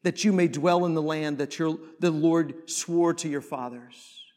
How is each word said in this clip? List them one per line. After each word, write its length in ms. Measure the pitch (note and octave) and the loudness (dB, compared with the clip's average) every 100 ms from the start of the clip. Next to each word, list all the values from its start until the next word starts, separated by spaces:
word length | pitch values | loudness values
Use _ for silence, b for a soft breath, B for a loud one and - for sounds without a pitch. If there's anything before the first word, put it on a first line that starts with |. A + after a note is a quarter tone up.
that 220 | F3 E3+ | -2 0
you 80 | G#3+ | 2
may 160 | F#3 E3+ | 4 2
dwell 360 | C#3 E3+ F3 | 2 2 4
in 100 | F3 | 2
the 80 | D#3+ | 0
land 360 | D3+ D#3 D3+ C#3+ | -2 -2 -4 -4
that 200 | C#3 - | -6 -2
your, 200 | D#3+ D#3+ B B | -4 -4 B B
the 100 | F3 | 0
Lord 580 | D#3 E3 E3 D#3 - - | 2 4 4 0 -6 -10
swore 460 | - - E3+ E3+ | -8 -2 0 2
to 140 | E3 D#3+ | 0 -4
your 140 | C#3+ | -6
fathers. 800 | C3 C#3 B2 A#2+ A#2+ - - - - | -6 -10 -10 -12 -18 -20 -20 -20 -20